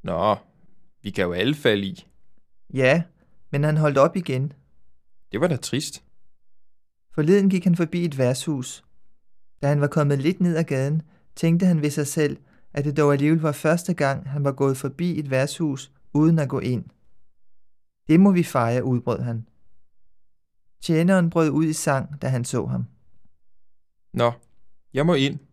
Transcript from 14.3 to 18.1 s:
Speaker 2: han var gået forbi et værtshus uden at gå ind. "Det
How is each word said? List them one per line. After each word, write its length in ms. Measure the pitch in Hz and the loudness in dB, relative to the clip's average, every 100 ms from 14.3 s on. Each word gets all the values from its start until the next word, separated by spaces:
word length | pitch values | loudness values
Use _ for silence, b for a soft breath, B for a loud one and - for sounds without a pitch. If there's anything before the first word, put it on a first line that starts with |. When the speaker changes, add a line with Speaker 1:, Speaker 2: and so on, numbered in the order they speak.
Speaker 2:
han 140 | 143 | -2
var 80 | 139 | -2
gået 240 | 135 135 135 | 0 0 0
forbi 420 | 139 135 175 156 | -6 -4 -4 -2
et 120 | 139 | -2
værtshus 600 | 131 143 - 160 131 - _ - | 0 -2 -2 -4 -4 -10 _ -4
uden 240 | 147 156 165 | 2 4 4
at 100 | 139 | 2
gå 120 | 139 | -2
ind. 240 | 117 123 - _ - - - _ - - - - _ _ | -2 -4 -6 _ -20 -20 -20 _ -20 -20 -20 -20 _ _
"Det 120 | - | 2